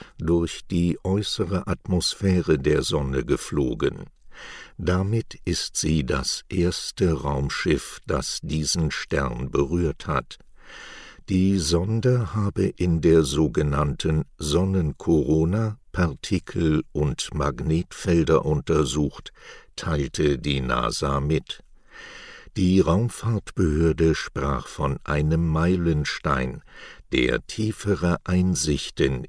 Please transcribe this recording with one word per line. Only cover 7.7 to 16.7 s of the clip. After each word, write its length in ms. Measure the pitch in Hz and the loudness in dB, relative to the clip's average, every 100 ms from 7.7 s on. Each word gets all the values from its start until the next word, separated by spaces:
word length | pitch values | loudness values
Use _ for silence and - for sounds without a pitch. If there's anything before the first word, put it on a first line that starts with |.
| 73 - - - | 0 -2 -14 -6
das 340 | 69 67 - | -4 -4 -8
diesen 480 | - 76 76 87 78 | -4 -4 -2 0 -2
Stern 580 | - - 73 67 58 65 | -4 -4 -2 -2 -4 -4
berührt 560 | - 69 87 85 - - | 0 0 0 0 -4 -4
hat. 320 | 71 - - - - - - - - - - - | -4 -4 -18 -20 -20 -20 -18 -18 -18 -20 -20 -2
Die 280 | 92 95 98 | 2 4 2
Sonde 760 | 78 85 95 113 127 123 101 107 | 2 2 2 0 2 2 0 0
habe 300 | 101 - 95 | -2 0 -2
in 340 | - 87 82 | 0 2 4
der 240 | 82 82 | 6 6
sogenannten 1000 | 71 73 76 64 76 71 73 67 80 78 - - | 6 2 2 2 0 0 0 -2 0 0 -2 -6
Sonnenkorona 1400 | 73 78 95 95 78 69 - 80 67 78 80 104 110 104 - | -2 0 2 2 0 -2 2 2 4 2 2 2 -2 -4 -8
Partikel 880 | - 87 69 - 95 - - 80 | -2 0 -2 -4 -4 -2 -2 2